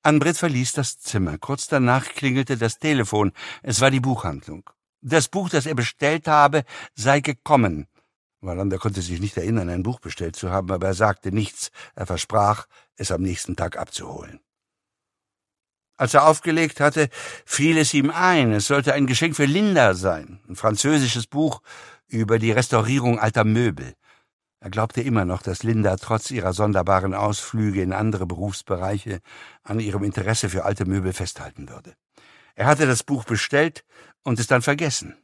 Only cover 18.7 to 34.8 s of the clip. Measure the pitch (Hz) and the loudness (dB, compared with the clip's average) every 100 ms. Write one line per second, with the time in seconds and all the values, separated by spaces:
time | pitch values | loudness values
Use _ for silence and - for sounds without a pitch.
18.7 | 143 139 139 135 127 165 151 143 165 214 | 0 2 0 2 2 0 2 2 2 4
19.7 | 175 113 90 95 80 78 92 _ 92 110 | 6 4 4 0 -2 -8 -20 _ -2 -2
20.7 | 107 139 151 127 120 110 143 156 - - | 0 2 2 2 -2 -4 -2 -2 -2 -16
21.7 | - - - _ 113 107 113 110 110 117 | -20 -20 -20 _ -4 0 2 2 2 2
22.7 | 117 110 135 123 117 110 120 110 110 120 | 2 2 0 2 2 0 2 2 4 2
23.7 | 71 65 - _ _ _ _ _ _ 95 | -2 -12 -16 _ _ _ _ _ _ -8
24.7 | 104 110 - 127 113 90 92 - 87 113 | -4 -2 -2 0 0 0 -2 -4 -4 -2
25.7 | 110 101 95 - 113 - 127 92 90 107 | 2 2 0 -2 -4 -2 -4 -2 0 2
26.7 | 98 87 95 95 95 104 101 - 113 107 | 2 4 2 2 -2 -2 -2 -6 -2 0
27.7 | 98 92 95 110 104 90 87 101 95 - | 0 -2 0 -2 -2 -6 -6 -8 -8 -6
28.7 | 90 95 101 110 92 _ - - _ - | -4 -2 -4 -6 -10 _ -20 -20 _ -6
29.7 | 110 104 98 101 101 98 113 101 90 98 | -4 -2 -2 -2 -2 -2 -2 -2 -2 -2
30.7 | 101 92 98 92 92 90 - - - - | -2 -2 0 -2 -4 -8 -10 -16 -16 -18
31.7 | - - _ _ _ _ _ _ - 120 | -18 -20 _ _ _ _ _ _ 0 2
32.7 | 147 139 120 - 139 - 110 - 143 160 | 4 4 2 0 -6 -2 -4 0 2 2
33.7 | - _ - - _ - 117 117 127 131 | -2 _ -20 -20 _ -4 -2 2 2 2
34.7 | 143 | 0